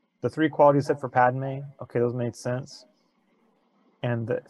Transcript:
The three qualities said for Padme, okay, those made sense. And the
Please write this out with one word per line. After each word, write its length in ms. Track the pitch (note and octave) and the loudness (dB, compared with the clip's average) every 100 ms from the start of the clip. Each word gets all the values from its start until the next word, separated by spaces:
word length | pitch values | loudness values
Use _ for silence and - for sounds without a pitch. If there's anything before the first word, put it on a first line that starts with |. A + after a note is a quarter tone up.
| _ _ | _ _
The 80 | A#2+ | -6
three 200 | - D#3 | -2 0
qualities 380 | D3 D3 C#3+ C#3+ | 6 6 6 2
said 120 | C#3+ | -2
for 80 | B2+ | -2
Padme, 500 | C3 B2 C3 C3+ C3+ C#3+ - | 2 2 2 -6 -8 -12 -16
okay, 180 | C3 B2 | -8 -2
those 140 | A#2+ B2 | -2 -2
made 200 | A#2+ - | -6 -6
sense. 500 | B2 B2 - - - _ _ _ _ _ _ _ _ _ _ _ | -6 -6 -8 -18 -20 _ _ _ _ _ _ _ _ _ _ _
And 240 | B2 A#2 A2+ | -4 -4 -4
the 140 | B2+ - | -6 -8